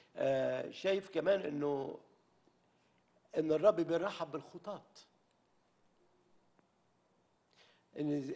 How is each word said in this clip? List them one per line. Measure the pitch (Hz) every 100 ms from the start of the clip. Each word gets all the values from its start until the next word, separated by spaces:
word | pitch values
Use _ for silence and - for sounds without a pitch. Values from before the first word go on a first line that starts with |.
| - -
آه، | 135 135 127 127 -
شايف | - 190 196 190
كمان | 165 170 196
إنه، | 151 147 147 139 135 - - _ _ _ _ _ _ _ _ _ _ _ _ 156
إن | 156
الرب | 151 202 170
بيرحب | 156 165 196 - 156
بالخطاة. | 156 - 175 208 185 - - - _ _ _ _ _ _ _ _ _ _ _ _ - _ _ _ _ _ _ _ _ _ _ _ - - _ _ -
إن | 151 147 135